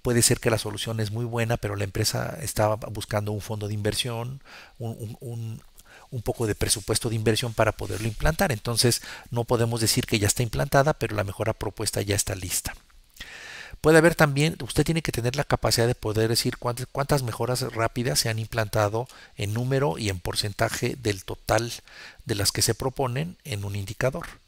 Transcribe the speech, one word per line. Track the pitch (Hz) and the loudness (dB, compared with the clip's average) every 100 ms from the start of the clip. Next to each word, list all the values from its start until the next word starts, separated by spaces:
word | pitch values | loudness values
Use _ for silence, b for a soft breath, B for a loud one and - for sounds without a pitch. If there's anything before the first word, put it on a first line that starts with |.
Puede | - 120 | 2 4
ser | 117 120 | 4 4
que | 127 | 2
la | 110 | 0
solución | 107 101 - 113 | -2 -6 -6 -4
es | 104 | -2
muy | 110 120 | -4 -4
buena, | 117 113 117 | -2 -2 -2
pero | 104 101 | -2 -2
la | |
empresa | 101 107 107 - - - | -4 0 0 0 -4 -6
está | - - 107 107 | -8 2 2 2
buscando | 127 110 - 107 107 | -4 -8 -2 -2 -2
un | 107 | -6
fondo | - 110 104 | -6 -6 -4
de | |
inversión, | 107 104 104 127 117 120 135 B B B - | -2 -2 -2 -4 -4 -8 -10 B B B -10
un, | 117 | -10
un, | 113 107 120 | -8 -10 -12
un, | 127 117 113 110 - - B B B | -10 -8 -8 -10 -14 -20 B B B
un | 131 | -6
poco | 110 120 113 | -4 0 0
de | |
presupuesto | 101 101 - - 110 120 | 2 0 0 0 -2 0
de | 110 | 0
inversión | 110 110 120 | 2 2 0
para | 110 110 | 2 2
poderlo | - 107 101 110 | 2 -6 -4 -4
implantar. | 107 151 160 196 | 0 0 2 0
Entonces, | 110 - 117 127 113 B B B | 0 -2 2 4 2 B B B
no | 120 | -4
podemos | 117 123 117 113 | 0 2 2 2
decir | 110 - - | 2 0 2
que | 117 | 2
ya | 101 | 2
está | - | 2
implantada, | 120 139 139 143 139 | 0 0 2 4 4
pero | 151 113 | 2 -2
la | 104 | -2
mejora | 101 - 110 | -4 -2 -2
propuesta | 110 107 - 107 - | -2 -4 -4 -4 -2
ya | 101 101 | 0 0
está | - | 0
lista. | 101 90 - - - _ - _ - B B B B B B | -4 -4 -4 -6 -12 _ -20 _ -20 B B B B B B
Puede | 151 160 | 8 10
haber | 160 | 8
también, | 165 151 139 151 170 | 8 4 6 0 0
usted | 120 - | -4 0
tiene | 156 165 | 2 2
que | 160 | 0
tener | 143 117 139 | -2 -2 -2
la | |
capacidad | 143 131 117 113 117 | 0 0 2 4 4
de | |
poder | 123 110 107 110 | 2 -2 2 2
decir | 117 - - | 2 0 -2
cuántas, | 120 120 127 | -6 -6 -6
cuántas | - 139 147 | -4 2 2
mejoras | 127 104 117 123 127 | 2 -2 -2 0 -2
rápidas | 113 113 - 120 143 | 0 -2 0 -2 0
se | 117 | 0
han | 110 | -2
implantado | 110 120 107 110 104 110 127 B B - | -2 -2 0 2 2 0 -6 B B -6
en | 104 | -4
número | 107 127 135 143 165 | -2 0 2 0 0
y | 104 | -2
en | 90 | -2
porcentaje | - - 107 98 113 - 120 - | -4 -4 -4 0 -2 0 -4 -2
del | 113 95 | -2 -4
total | - 104 - 107 117 - B B B B | -6 -10 0 0 0 -8 B B B B
de | - 104 | -6 0
las | 98 | 0
que | - | 2
se | - | 0
proponen | 113 135 - 131 120 165 180 | 2 -2 -2 -2 -2 -6 -8
en | - 104 | -8 -6
un | 107 104 | -4 -4
indicador. | 98 110 127 156 - - | -6 -2 -2 -2 -10 -16